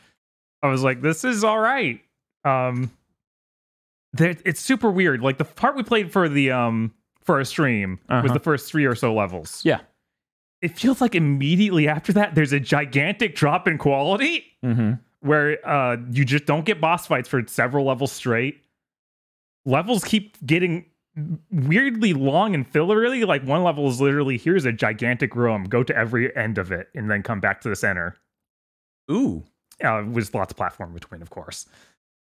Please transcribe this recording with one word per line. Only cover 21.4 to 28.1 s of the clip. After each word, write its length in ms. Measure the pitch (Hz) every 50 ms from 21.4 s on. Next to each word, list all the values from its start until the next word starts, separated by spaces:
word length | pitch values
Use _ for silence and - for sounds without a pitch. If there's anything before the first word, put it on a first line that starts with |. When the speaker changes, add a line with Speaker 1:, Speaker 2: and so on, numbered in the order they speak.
| _ -
Speaker 1:
weirdly 640 | 208 160 127 139 160 220 269 277 240 220 220 208 170
long 420 | 135 135 135 139 170 202 220 190
and 120 | 147 127 -
fillerily. 560 | - 147 160 180 214 214 226 240 262 254 226
Like, 180 | 185 160 139 131
one 180 | 131 143 170 180
level 240 | 175 151 147 147 139
is 120 | 123 117
literally, 360 | 139 139 139 147 143 135 131
"Here's 280 | 117 - 160 180 190 139
a 60 | 123 113
gigantic 600 | 107 - 110 110 107 117 120 123 113 143 110 -
room, 300 | 120 120 117 110 104 92
go 180 | 95 113 120 131
to 140 | 135 147
every 380 | 120 113 117 117 120 120 131 -
end 220 | 131 110 110 110 104
of 120 | 92 90
it, 180 | 92 85 92 _ -
and 160 | 139 110 107
then 120 | 107 101 95
come 180 | - 117 98
back 200 | 90 101 101 - -
to 60 | 120
the 60 | 101
center." 400 | - - 104 95 90 85 87